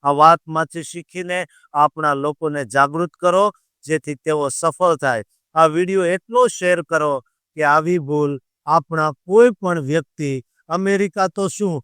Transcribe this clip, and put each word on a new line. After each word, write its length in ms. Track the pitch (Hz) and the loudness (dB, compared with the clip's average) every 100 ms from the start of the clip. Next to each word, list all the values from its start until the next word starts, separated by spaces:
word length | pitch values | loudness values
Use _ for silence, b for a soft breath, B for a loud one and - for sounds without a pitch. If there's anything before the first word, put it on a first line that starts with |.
આ 80 | 143 | 0
વાતમાંથી 680 | 143 156 170 - 160 160 170 | 4 4 4 0 -6 -6 -8
શીખીને 560 | 151 170 156 180 180 180 170 b b | -14 -16 -16 -12 -8 -8 -8 b b
આપણા 420 | 147 151 160 151 | 0 0 2 -2
લોકોને 480 | 139 143 147 156 147 | 0 -4 -4 -6 -6
જાગૃત 480 | 120 139 143 156 170 | -4 0 0 0 -6
કરો 320 | _ 175 180 208 _ _ _ | _ 0 2 0 _ _ _
જેથી 300 | 139 156 - | -6 -6 -6
તેઓ 360 | 143 156 151 139 | -8 -4 -2 -2
સફળ 460 | - 165 - 180 156 | -2 -4 0 0 2
થાય. 320 | 139 117 - _ _ | -2 -2 -6 _ _
આ 120 | 160 160 | 2 4
વીડિયો 380 | 156 180 190 | 4 0 0
એટલો 380 | 175 185 _ 240 240 | 0 -2 _ 2 2
શેર 300 | - 180 175 | 0 0 0
કરો 300 | 156 160 151 135 _ _ _ 156 | 0 -2 0 -4 _ _ _ -2
કે 60 | |
આવી 340 | 147 151 160 180 | 2 2 2 -2
ભૂલ 340 | 139 151 147 139 _ _ - | -2 -2 -2 -4 _ _ 0
આપણા 440 | 160 - 160 156 139 | 0 0 -2 -2 -4
કોઈ 260 | - 208 247 | 0 4 4
પણ 300 | 202 185 170 | 2 -4 -4
વ્યક્તિ, 500 | 135 160 - - 147 131 _ _ _ | -2 -4 -4 -8 -6 -6 _ _ _
અમેરિકા 600 | 175 196 196 202 202 190 | -4 0 0 -2 -2 -4
તો 200 | 202 196 | -2 -6
શું 280 | - 202 151 | -4 -4 -4